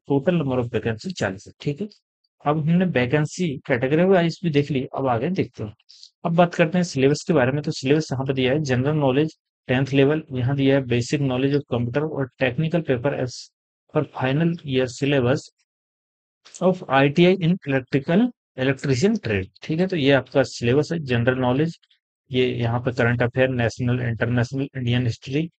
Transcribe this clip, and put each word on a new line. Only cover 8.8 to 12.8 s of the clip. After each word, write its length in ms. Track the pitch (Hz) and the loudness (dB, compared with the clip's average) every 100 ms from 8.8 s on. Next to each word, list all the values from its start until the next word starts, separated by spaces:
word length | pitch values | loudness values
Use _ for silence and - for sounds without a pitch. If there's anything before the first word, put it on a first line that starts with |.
| 131 156 | 0 2
knowledge 400 | 139 127 156 - _ _ - | 2 2 0 -4 _ _ -2
टेंथ 200 | 127 135 | -2 0
लेवल, 300 | 135 135 156 156 | 2 4 2 -4
यहाँ 240 | 127 123 143 | -4 -2 0
दिया 200 | 135 139 | 2 2
है 80 | |
basic 340 | 127 120 123 151 | 2 -2 0 -2
knowledge 360 | 139 127 139 | 0 0 0
of 60 | 143 - | 0 -2
computer 280 | 120 120 131 | -4 -2 -2
और 280 | 156 139 131 - | -4 -4 -6 -2
technical 400 | 127 123 160 170 | -2 -2 -2 -2